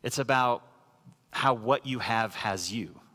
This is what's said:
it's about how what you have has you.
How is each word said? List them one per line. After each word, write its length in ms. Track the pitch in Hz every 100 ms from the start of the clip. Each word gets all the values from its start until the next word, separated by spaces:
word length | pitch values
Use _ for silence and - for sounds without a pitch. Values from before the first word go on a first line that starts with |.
it's 160 | 127 143
about 480 | 131 131 123 120 - - _ _ - _ _
how 240 | - 135
what 320 | 120 110 139 135
you 120 | 127
have 360 | - 113 110 -
has 360 | 110 95 90
you. 280 | 113 90 85 -